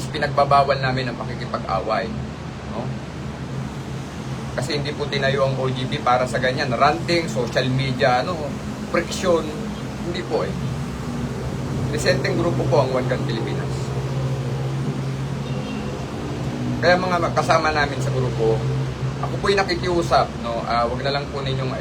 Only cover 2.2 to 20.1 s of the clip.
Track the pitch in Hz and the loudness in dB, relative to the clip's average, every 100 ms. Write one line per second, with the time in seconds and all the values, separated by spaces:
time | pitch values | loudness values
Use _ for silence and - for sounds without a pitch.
2.2 | - - - - - 107 127 131 - - | -6 -8 -10 -10 -8 -6 -4 -6 -8 -8
3.2 | - - - - - - - - - - | -8 -8 -6 -6 -6 -6 -8 -8 -8 -8
4.2 | - - - - 135 147 143 147 143 139 | -6 -6 -4 -4 -2 -2 -4 -4 -2 0
5.2 | 135 139 135 131 131 123 127 - 123 123 | 2 4 2 2 0 0 -2 0 4 4
6.2 | 127 127 127 131 139 117 143 151 131 170 | 2 2 0 0 0 4 4 4 2 0
7.2 | 160 135 117 139 127 131 135 123 135 123 | 2 -2 0 0 2 2 0 2 4 4
8.2 | - 156 143 - - - - 170 170 - | 2 -2 -4 -6 -6 -6 -2 0 0 -2
9.2 | 185 165 156 151 - - - - 170 180 | 2 2 2 -4 -6 -6 -6 -6 -4 -4
10.2 | 139 156 135 - 131 - - - - - | -2 0 0 -2 -2 -2 -4 -4 -4 -2
11.2 | - - - - - - - 151 175 180 | -4 -2 -4 -4 -2 -2 0 0 2 2
12.2 | - 170 170 127 123 156 131 127 123 123 | 2 2 2 2 4 4 4 2 0 0
13.2 | - 113 - 98 - - - - - - | 0 0 0 -2 -2 -2 -2 -2 -2 -2
14.2 | - - - - 135 135 - - - - | 0 -2 -2 -2 -2 -2 -2 -2 -2 -2
15.2 | - - - 67 67 - - - - - | -2 -4 -2 -4 -2 -4 -4 -6 -6 -6
16.2 | - - - 120 123 123 156 180 185 175 | -4 -4 -2 -2 0 2 4 4 4 2
17.2 | 160 127 135 160 156 151 143 131 131 131 | 2 2 4 4 4 2 0 0 0 2
18.2 | 123 - 113 113 131 131 131 - - - | 0 2 2 2 2 0 -2 -2 -4 -2
19.2 | - - 202 196 180 170 180 175 135 | -2 0 2 4 2 0 2 2 4